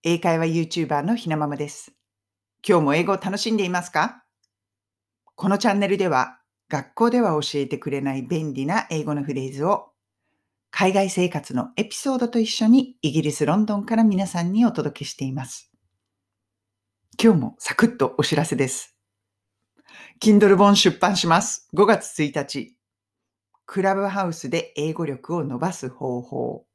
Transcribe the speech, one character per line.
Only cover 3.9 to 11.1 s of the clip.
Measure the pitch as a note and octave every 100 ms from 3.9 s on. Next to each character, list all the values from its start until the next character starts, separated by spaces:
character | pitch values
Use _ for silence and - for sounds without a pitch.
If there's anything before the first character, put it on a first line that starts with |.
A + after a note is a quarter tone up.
か？ | - F#3 - _ _ _ _ _ _ _ _ _ _ _
こ | _ F#3
の | G3+
チ | A3
ャ |
ン | G3+
ネ | G3
ル | G3
で | F#3
は、 | C3 - - _ _ _
学 | D3 C3
校 | - A#3
で | A#3+
は | A3 D3+
教 | D3 D3
え | C3+
て | D3
く | -
れ | C#3
な | C#3 C3+
い |
便 | B2 E3 D#3
利 | C3
な | C3+ G3+ -
英 | D#3+
語 | D3+
の | D3
フ | C#3+
レ | C3
ー | C3
ズ | C#3 D#3+
を、 | G3+ - _ _ _ _ _ _ _ _
海 | - F#3+
外 | G3 G3